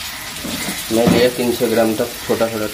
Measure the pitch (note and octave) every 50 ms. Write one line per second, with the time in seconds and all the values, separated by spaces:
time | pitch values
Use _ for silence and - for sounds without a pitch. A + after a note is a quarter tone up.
0 | - - - - - - - - - - - - - - - - - - A2+ A2+
1 | A#2+ A#2 A2+ A#2 B2 B2 - - B2 B2 A#2 - B2+ A2 A2 A2+ A2+ A2+ A2 G#2+
2 | A#2+ A#2 - - - - A2+ - A2+ A2 A2+ G#2+ G#2+ G#2